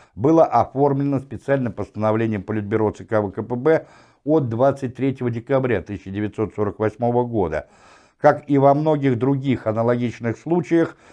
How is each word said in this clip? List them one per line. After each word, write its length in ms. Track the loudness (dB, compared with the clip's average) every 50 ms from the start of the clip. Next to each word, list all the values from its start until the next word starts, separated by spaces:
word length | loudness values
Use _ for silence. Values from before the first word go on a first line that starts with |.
| -20 _ _
было 300 | -2 2 4 6 6 4
оформлено 720 | 4 4 2 0 0 0 0 0 2 2 0 0 -2 -2 -4
специальным 540 | -4 -8 -12 -10 -4 -2 -2 0 0 -2 -4
постановлением 680 | -6 -8 -8 -6 -2 0 0 2 2 0 0 -2 -4 -4
Политбюро 480 | -4 -6 -6 -4 -2 0 0 0 0
Ц 140 | -2 -4 -6
К 160 | -2 0 0
В 100 | 0 -2
К 120 | -4 -8 -8
П 120 | -6 -6
Б 320 | -2 0 2 2 0 0 -6 -16 -20 -20 _ _ _ _
от 260 | 0 0 2 2 0
двадцать 460 | 0 2 2 2 2 0 -4 -8 -6
третьего 360 | -4 -2 -2 -2 -2 -4 -4
декабря 500 | -4 -6 -4 -2 0 0 0 0 0 -2
тысяча 280 | -2 -6 -10 -10 -10 -8
девятьсот 440 | -6 -4 -4 -4 -4 -4 -4 -4 -2
сорок 260 | -2 -4 -4 -2 -2
восьмого 440 | -2 -2 -2 -2 -2 0 0 0 0
года. 460 | 0 0 -2 0 0 -2 -4 -6 -8 _ _ -20 -20 -20 -20 _ _ _ _
Как 320 | 4 4 4 2 0 0
и 80 | 2 4
во 160 | 4 4 4
многих 420 | 4 2 0 0 0 0 0 0 0
других 480 | 0 0 0 0 0 0 -2 0 -2
аналогичных 720 | -2 -2 0 0 0 0 0 -2 -4 -4 -4 -6 -6 -6 -6
случаях, 580 | -4 -2 -2 -2 0 2 2 2 2 0 -2 -10 _ -20